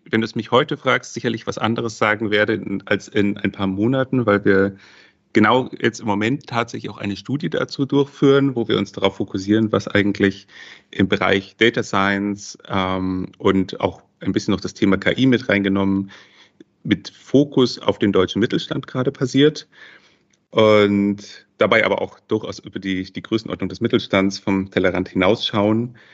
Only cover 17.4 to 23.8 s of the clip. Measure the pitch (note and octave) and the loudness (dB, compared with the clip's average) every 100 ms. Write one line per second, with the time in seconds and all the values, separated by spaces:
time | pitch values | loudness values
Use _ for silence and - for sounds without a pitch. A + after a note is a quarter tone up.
17.4 | D3 - B2 - - - G#2+ F#2+ F#2 G2 | 2 2 0 0 -4 0 2 2 0 0
18.4 | G#2+ D#3+ - C#3 - C3 B2+ B2+ B2+ C3 | -2 -2 -4 -8 -6 -4 -4 -4 -2 2
19.4 | D3 D#3 - _ - - _ _ _ _ | 2 2 -8 _ -20 -20 _ _ _ _
20.4 | _ G#2+ A2 G#2+ G#2 G2+ G2+ G2+ - - | _ 2 4 6 4 2 0 -2 -8 -20
21.4 | _ - G#2+ A2+ G2 G2 F#2+ - _ G#2+ | _ -2 2 2 2 0 -4 -10 _ -4
22.4 | - G2 - G2 F#2+ F#2 F#2 - - A2 | -4 -10 -12 -8 -4 -4 -6 -10 -4 -4
23.4 | - F#2 F#2+ - | -4 -6 -6 -4